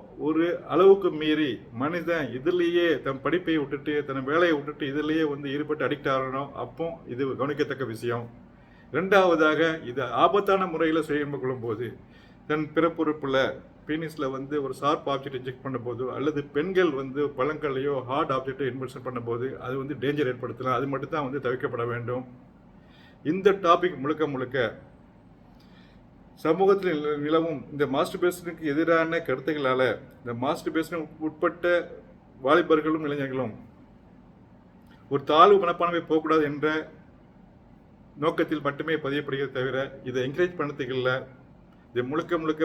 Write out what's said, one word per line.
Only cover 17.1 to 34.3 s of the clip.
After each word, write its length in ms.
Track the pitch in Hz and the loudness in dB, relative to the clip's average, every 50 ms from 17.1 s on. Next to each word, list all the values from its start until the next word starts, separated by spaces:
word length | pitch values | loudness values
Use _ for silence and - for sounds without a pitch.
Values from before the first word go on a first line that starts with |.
| 127 143 147 139 - 131 | -4 -2 -2 -2 -2 -2
பழங்களையோ 560 | 127 147 156 143 151 143 131 131 135 143 143 131 120 120 | -2 -2 -2 -4 -4 -4 -2 -2 -2 -2 -2 -4 -4 -2
ஹார்ட் 240 | 131 147 160 151 135 | -2 -2 0 0 -2
ஆப்ஜெக்டோ 300 | 131 127 139 131 135 143 127 | -2 -4 -4 -4 -4 -4 -4
இன்ஜெக்ஷன் 360 | 120 135 131 120 - 135 120 | -4 -4 -8 -10 -10 -10 -10
பண்ணும்போது, 420 | 131 123 120 113 117 117 117 123 135 123 - 120 | -8 -8 -6 -4 -4 -4 -4 -4 -6 -6 -8 -8
அது 100 | 123 131 135 | -8 -6 -6
வந்து 140 | 131 139 147 - | -6 -6 -6 -4
டேஞ்சர் 280 | 123 139 147 151 139 127 | -2 -2 0 0 0 0
ஏற்படுத்தலாம். 460 | 123 - 127 117 110 - 123 131 127 120 | -2 -4 -6 -8 -8 -6 -2 0 0 0
அது 80 | 139 143 139 | 0 -2 -4
மட்டும் 200 | 135 143 - 165 | -4 -6 -4 -4
தான் 120 | 156 143 127 | -4 -4 -4
வந்து 140 | 135 143 127 | -4 -4 -4
தவிர்க்கப்பட 400 | 120 131 - 147 131 123 117 117 120 117 | -4 -2 -2 -4 -4 -4 -4 -4 -4 -4
வேண்டும். 320 | 117 117 117 123 127 127 - - - - - - - - - - - - - - - - - - - - 139 | -6 -6 -4 -6 -6 -6 -10 -16 -20 -20 -20 -20 -20 -20 -20 -20 -20 -20 -20 -20 -20 -20 -20 -20 -8 -4 -2
இந்த 200 | 165 190 185 202 190 196 180 | 0 2 4 4 4 4 6
டாபிக் 360 | 170 175 170 180 175 147 135 131 | 6 6 6 4 2 -2 -2 -2
முழுக்க 220 | 147 156 151 160 147 139 | -2 -2 0 -2 -2 -2
முழுக்க 240 | 131 127 123 127 135 120 107 - - - - - - - - - - - - - - - - - - - - - - - - - - - - - - - - - - - | -4 -4 -2 0 0 0 0 -2 -6 -14 -20 -20 -20 -20 -20 -20 -20 -20 -20 -20 -20 -20 -20 -20 -20 -20 -20 -20 -20 -20 -20 -20 -20 -20 -20 -20 -20 -20 -20 -12 -2 0
சமூகத்தில் 460 | 156 165 180 190 196 196 196 175 180 160 | 2 2 4 6 6 6 4 4 0 0
நில-, 200 | 147 147 151 151 147 147 | 0 0 -2 -2 -2 0
நிலவும் 380 | 151 160 160 165 165 156 131 110 - 147 | 2 2 2 2 0 -2 -6 -8 -8 -4
இந்த 120 | 143 143 127 131 | -2 0 2 2
மாஸ்டர்பேஷனுக்கு 720 | 143 175 175 - 175 175 180 175 - 170 170 165 165 160 151 139 | 2 0 0 0 0 0 0 0 -2 -6 -10 -10 -6 -4 -2 0
எதிரான 460 | 156 165 165 170 165 160 165 165 170 165 - | 2 2 4 4 2 2 2 0 -2 -2 -2
கருத்துக்களால, 540 | 127 135 131 165 156 151 139 131 131 131 131 120 101 - - - - - | -2 -2 -2 -2 -2 0 2 2 2 4 2 2 0 -2 -6 -14 -20 -14
இந்த 120 | - 120 120 117 127 | -10 -8 -6 -4 -2
மாஸ்டர்பேஷன் 640 | 143 170 - - 175 156 160 156 - 175 170 151 147 - - 156 156 | -2 -2 -2 -4 -4 -2 -2 -2 -2 -4 -8 -8 -8 -10 -8 -8 -8
உட்பட்ட 440 | 156 - 175 170 165 - - 175 175 170 - - - - - - - - - - - - 127 | -4 -2 -2 -2 0 0 0 2 2 2 0 -2 -10 -18 -20 -20 -20 -20 -20 -20 -12 -4 2
வாலிபர்களும் 600 | 131 156 175 160 160 160 151 151 160 156 160 156 143 | 4 6 6 6 6 4 4 4 2 0 -2 -2 -4
இளைஞர்களும் 480 | 147 143 139 135 127 131 127 110 104 - - - - - - - - - - - - - - - | -4 -4 -4 -4 -4 -4 -4 -4 -6 -10 -16 -20 -20 -20 -20 -20 -20 -20 -20 -20 -20 -20 -20 -20